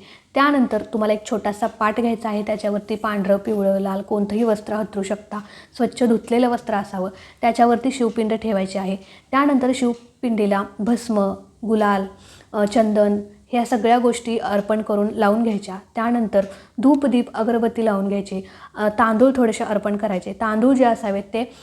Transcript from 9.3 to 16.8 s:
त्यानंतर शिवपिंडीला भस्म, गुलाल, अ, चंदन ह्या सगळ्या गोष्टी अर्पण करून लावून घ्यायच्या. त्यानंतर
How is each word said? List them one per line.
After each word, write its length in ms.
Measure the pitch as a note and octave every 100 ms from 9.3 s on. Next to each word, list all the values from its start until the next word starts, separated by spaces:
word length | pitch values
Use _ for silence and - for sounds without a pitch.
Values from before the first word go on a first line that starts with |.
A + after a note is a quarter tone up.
त्यानंतर 420 | C4 C#4+ C4+ B3
शिवपिंडीला 880 | B3+ A#3+ A#3 - _ B3 G#3+ G3+ G3 G3+ -
भस्म, 560 | G#3+ A#3 - G#3 G3 F#3+ - _ G#3
गुलाल, 380 | A3 G#3 G3 F#3+ - - - -
अ, 120 | A3
चंदन 560 | G#3 A3+ A3 G#3 G#3 G#3 - - _
ह्या 120 | A#3+
सगळ्या 340 | A#3 A#3+ A3+ B3
गोष्टी 400 | A#3+ A#3 A3+ A3+
अर्पण 440 | - G3+ G3+ G#3+
करून 260 | G#3 G#3 G#3
लावून 340 | A3+ G3+ A3
घ्यायच्या. 360 | A3+ G3+ G3 F#3+ -
त्यानंतर 500 | A#3 A#3 A#3+ G#3+ G3+ F#3+ - - -